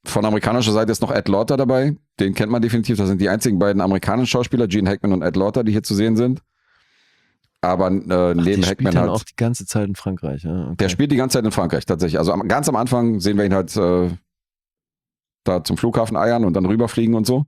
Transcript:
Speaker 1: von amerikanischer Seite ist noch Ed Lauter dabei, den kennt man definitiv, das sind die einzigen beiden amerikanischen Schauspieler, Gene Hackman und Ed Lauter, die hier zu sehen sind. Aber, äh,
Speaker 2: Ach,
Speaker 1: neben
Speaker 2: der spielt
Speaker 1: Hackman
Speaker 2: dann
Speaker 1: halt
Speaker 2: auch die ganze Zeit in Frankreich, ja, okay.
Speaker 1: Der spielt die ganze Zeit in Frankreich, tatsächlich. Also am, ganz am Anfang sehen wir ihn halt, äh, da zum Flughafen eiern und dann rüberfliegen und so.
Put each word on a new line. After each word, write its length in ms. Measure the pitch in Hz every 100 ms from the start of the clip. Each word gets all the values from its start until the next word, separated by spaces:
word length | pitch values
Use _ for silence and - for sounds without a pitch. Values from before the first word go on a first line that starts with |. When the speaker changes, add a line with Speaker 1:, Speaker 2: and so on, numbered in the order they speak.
Speaker 1:
von 200 | - 104
amerikanischer 480 | 107 107 107 123 110
Seite 200 | 107 110
ist 100 | 101
noch 80 | 120
Ed 180 | 117 98
Lauter 280 | 98 117 135
dabei, 400 | 127 131 143 147 _ -
den 140 | 98
kennt 180 | - 107
man 100 | 120
definitiv, 360 | 113 117 107 104
das 100 | 95
sind 120 | 95
die 80 | 98
einzigen 300 | 110 120 92
beiden 220 | 101 98
amerikanischen 460 | 95 95 - 113 123
Schauspieler, 420 | 123 120 123 110
Gene 200 | 104 95
Hackman 260 | 101 101
und 80 | 92
Ed 120 | 80
Lauter, 300 | 95 101 127
die 80 | 110
hier 100 | 104
zu 120 | -
sehen 220 | 101 113 110
sind. 260 | 123 135 - _ _ _ _ _ _ _ _ _ _ _
Aber, 240 | 90 90 92
äh, 40 |
Speaker 2:
Ach, 440 | 95 - 90 90
Speaker 1:
neben 100 | 85
Speaker 2:
der 80 | 85
spielt 120 | 98 90
Speaker 1:
Hackman 280 | 98 95
Speaker 2:
dann 80 | 87
Speaker 1:
halt 80 | 90
Speaker 2:
auch 140 | 107
die 120 | - -
ganze 280 | 117 120
Zeit 240 | 95 107 101
in 60 |
Frankreich, 500 | 98 98 92 76 71
ja, 220 | 82 90 67
okay. 100 | 87
Speaker 1:
Der 100 | 95
spielt 200 | 90 143
die 60 | 135
ganze 220 | 131 131
Zeit 60 | 110
in 60 |
Frankreich, 340 | 104 85 73 -
tatsächlich. 320 | 82 87 78
Also 140 | 80
am, 140 | - 101
ganz 200 | 127 151
am 80 | 113
Anfang 420 | 123 123 117 107
sehen 200 | 98 101
wir 60 | 101
ihn 80 |
halt, 200 | 95 85 107
äh, 340 | 90 90 90 85 _ _ _ _ _ _ _ _ _ _ _ _
da 200 | - 90
zum 120 | - -
Flughafen 380 | 117 117 113 95
eiern 280 | 110 117
und 100 | 101
dann 120 | 87 92
rüberfliegen 480 | 110 117 - 113
und 120 | 117 107
so. 200 | 131